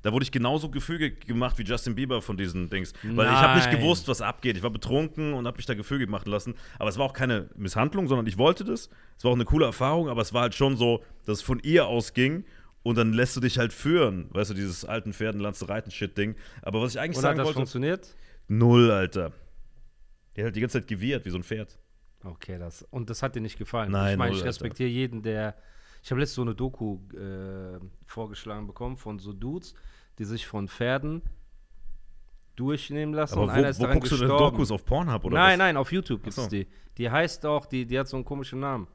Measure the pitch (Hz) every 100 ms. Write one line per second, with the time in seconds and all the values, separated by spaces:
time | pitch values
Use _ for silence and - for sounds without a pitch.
0 | 104 117 135 131 120 156 151 139 - 165
1 | 151 - - 117 123 - 101 120 - 110
2 | 131 123 - 95 95 87 87 95 90 -
3 | 107 113 113 131 135 131 123 117 147 -
4 | - 123 107 - 123 95 110 107 123 131
5 | 156 156 151 139 120 120 - 110 104 139
6 | 113 101 - 104 123 113 - - 107 101
7 | 135 135 131 110 - - 98 107 135 196
8 | 170 131 110 92 139 175 202 233 - -
9 | - - 123 123 117 151 139 104 131 160
10 | 156 117 110 120 120 - 139 127 120 117
11 | - - - 104 - 120 143 170 143 120
12 | 110 - 131 165 - - - - 117 117
13 | 113 113 123 - 123 127 120 - 139 170
14 | 131 92 - - 104 98 98 87 - 113
15 | 107 - 110 101 101 101 90 104 104 -
16 | 98 - 104 107 - - - 107 123 117
17 | 156 160 139 147 147 147 131 123 139 190
18 | - - - - - 107 117 120 117 101
19 | 92 98 82 - - - - - - _
20 | - - _ - 110 101 113 127 - 101
21 | 113 143 - 90 87 110 104 - _ _
22 | - - 95 85 - 90 85 - - 127
23 | 113 113 135 127 110 - 101 120 104 98
24 | 98 98 - 95 107 117 - - 127 120
25 | 131 117 110 107 107 - - - - -
26 | - 127 143 - 120 107 127 127 107 95
27 | 98 - 98 95 95 95 92 92 95 -
28 | - - 110 101 110 104 104 - 120 127
29 | 107 104 98 98 120 170 - - - -
30 | - - 104 113 - 107 98 - 120 135
31 | 147 160 - - - - - - - -
32 | - - - - - - 131 147 - 147
33 | 151 151 151 - 101 - 139 135 120 -
34 | 127 143 127 143 147 120 139 101 - 131
35 | 170 113 92 117 185 180 185 147 131 180
36 | - 113 - 101 117 101 92 - - -
37 | 120 139 170 - 151 151 - 131 120 127
38 | 135 131 123 139 131 131 139 127 90